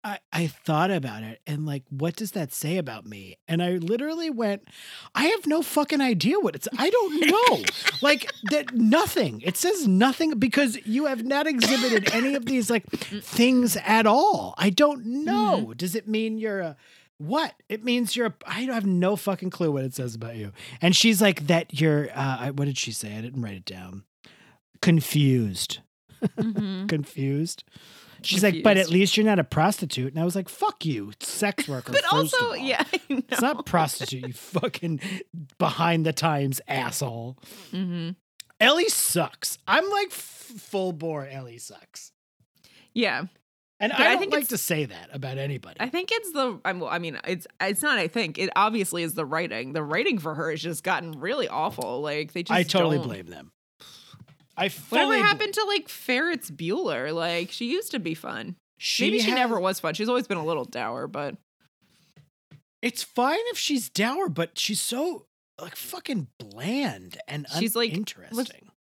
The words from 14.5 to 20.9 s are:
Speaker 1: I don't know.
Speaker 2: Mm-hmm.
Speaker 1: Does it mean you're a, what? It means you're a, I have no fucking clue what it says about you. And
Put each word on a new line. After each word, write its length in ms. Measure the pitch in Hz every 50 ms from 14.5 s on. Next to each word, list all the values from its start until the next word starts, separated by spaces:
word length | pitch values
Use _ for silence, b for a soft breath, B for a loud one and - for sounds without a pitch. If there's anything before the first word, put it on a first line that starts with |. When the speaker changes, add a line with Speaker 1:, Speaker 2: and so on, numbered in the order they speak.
| -
Speaker 1:
I 140 | - 175 202
don't 340 | 180 - 294 294 294 269 226
know. 540 | 220 240 277 302 320 784 415 427 403 349 - 220
Speaker 2:
Mm-hmm. 80 | 113 117
Speaker 1:
Does 220 | 120 170 185 170
it 100 | 220 - 208
mean 300 | 214 220 220 226 220 220
you're 220 | 220 220 202 196
a, 160 | 180 165 143 b b b b b b b b _
what? 360 | 151 151 220 302 320 262 - _ _ _
It 140 | 208 214 220
means 320 | 247 240 247 247 190 -
you're 140 | 226 240 220
a, 60 | 160 _ -
I 140 | - - 185
have 260 | 247 262 247 226 196
no 300 | 202 185 175 175 185 311
fucking 340 | 285 - 208 190 175 - 185
clue 220 | - - 180 160 147
what 100 | 139 131
it 120 | 135 131
says 200 | - 127 123 110
about 220 | 113 113 113 117
you. 160 | 113 107 101 98 B B B 127 B
And 140 | - 175